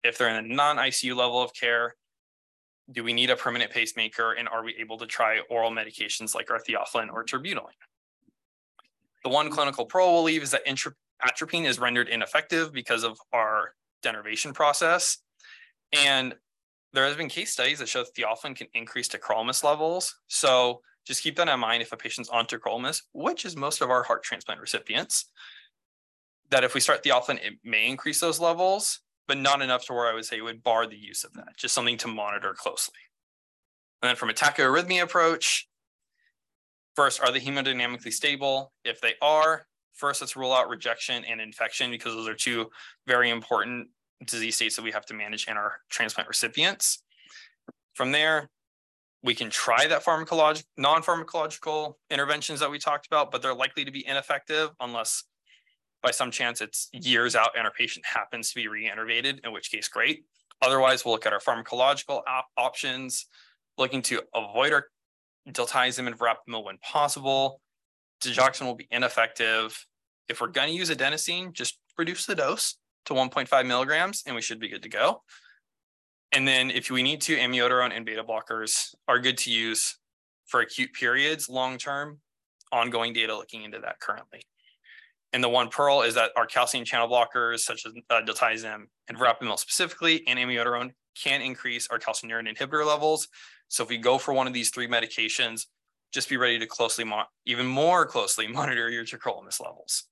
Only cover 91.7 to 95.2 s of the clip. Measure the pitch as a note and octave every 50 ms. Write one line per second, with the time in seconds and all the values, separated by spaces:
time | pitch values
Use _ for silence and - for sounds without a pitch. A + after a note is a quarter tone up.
91.7 | A#2+ A#2 - - - A2+ - - A2 - - A2+ A2+ A#2 A2+ A2 A2 - C#3 C#3
92.7 | D3+ D3+ D3+ D3+ D3+ D3 D3 D#3 D#3 D3+ - - _ - - - - _ _ _
93.7 | - - - A2+ B2 A2+ A2+ B2 B2+ C3 - - C#3 C3 C3 B2+ B2 B2 A#2 A2
94.7 | - B2 A#2+ A#2 B2 A#2 A2+ A2+ - -